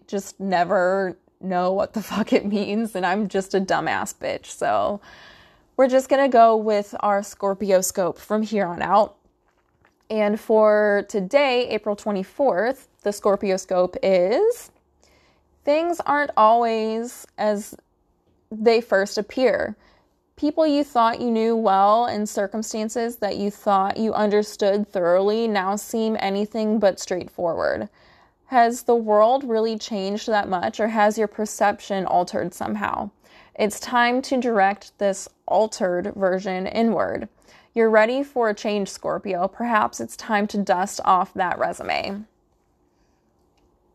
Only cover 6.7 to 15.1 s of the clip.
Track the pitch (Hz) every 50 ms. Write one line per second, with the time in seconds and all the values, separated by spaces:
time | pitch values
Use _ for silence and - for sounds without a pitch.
6.7 | 214 208 208 208 - - - 208 202 202 208 - - - - 196 196 190 214 196
7.7 | 190 185 185 - - - 185 170 - - - - 214 214 220 208 226 202 196 170
8.7 | 175 165 147 165 185 208 214 - - _ _ _ _ _ _ _ _ _ _ _
9.7 | _ _ _ _ _ _ _ - 220 214 208 208 214 220 - - 226 220 214 214
10.7 | 208 208 214 214 202 202 196 - - 208 185 185 - 277 294 269 247 247 247 -
11.7 | - 214 - 214 208 202 - 220 208 190 190 - - - 285 254 185 175 208 240
12.7 | 269 - - _ _ _ - 202 202 - - 214 196 202 - 202 185 185 - -
13.7 | 190 180 180 180 - - - 190 190 180 175 185 226 320 415 453 480 - - -
14.7 | _ _ _ _ _ _ _ _